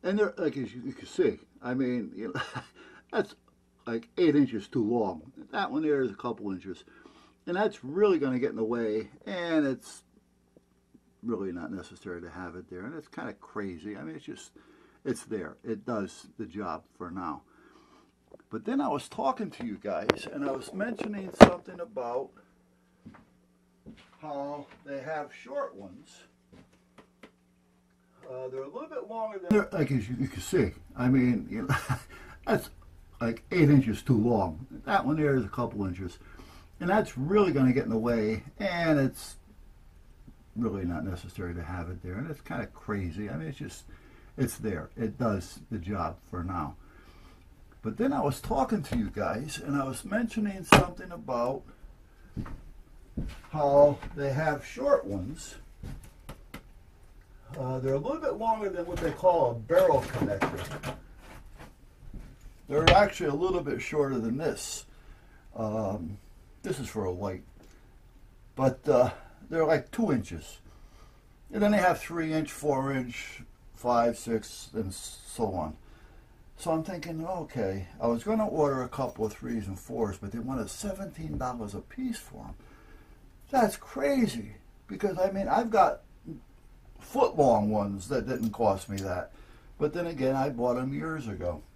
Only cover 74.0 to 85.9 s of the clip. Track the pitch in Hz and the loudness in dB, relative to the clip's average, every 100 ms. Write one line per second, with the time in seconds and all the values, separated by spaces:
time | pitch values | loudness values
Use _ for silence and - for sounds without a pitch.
74 | 117 117 - 113 - - - 107 101 95 | 4 2 -2 -2 -4 -16 -10 -6 -6 -8
75 | - - - - 110 92 78 76 - - | -12 -14 -16 -4 -2 -2 -4 -8 -18 -20
76 | - - - - - - 175 160 160 180 | -20 -20 -20 -20 -20 -8 0 0 0 -8
77 | 170 160 160 185 151 - 98 98 90 - | -8 -6 -4 -4 -4 -2 -2 -2 -8 -2
78 | 117 117 202 220 214 156 143 135 123 - | 0 0 0 0 2 2 2 2 -2 -2
79 | 127 - 110 - 123 117 95 92 - 123 | -4 -2 -4 -4 -6 -4 -4 -8 -8 -2
80 | 110 92 101 117 120 131 107 - 208 190 | -2 -2 -8 -6 -4 -4 -6 -6 -6 -6
81 | 196 156 160 147 127 120 107 98 - - | -8 -8 -6 -4 -4 -4 -6 -8 -12 -6
82 | 254 233 - - - - - - - - | -4 -6 -10 -16 -14 -16 -18 -20 -20 -20
83 | - - - - - 269 220 - - 269 | -20 -20 -20 -20 -2 4 4 2 -10 -2
84 | 277 277 226 233 107 - - - - 196 | 2 4 2 0 -10 -14 -20 -20 -12 -2
85 | 202 180 190 196 196 175 240 214 175 | -2 2 0 2 2 2 4 6 6